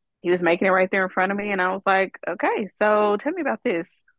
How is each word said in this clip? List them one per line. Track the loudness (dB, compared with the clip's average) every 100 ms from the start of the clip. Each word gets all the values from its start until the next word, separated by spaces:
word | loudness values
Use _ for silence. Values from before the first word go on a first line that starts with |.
| _ _
he | -2
was | 0
making | 2 2 2
it |
right | 2 2
there | 0
in | -2
front | 0 -2
of | -2
me. | -4
And | -2
I | -2
was | -2 0
like, | 2 0 -4 -10
"Okay, | -4 -2 -2 -6 -2
so | 2 4 2 0
tell | -2
me | -4
about | -4 -4
this," | -4 -4 -6 _ _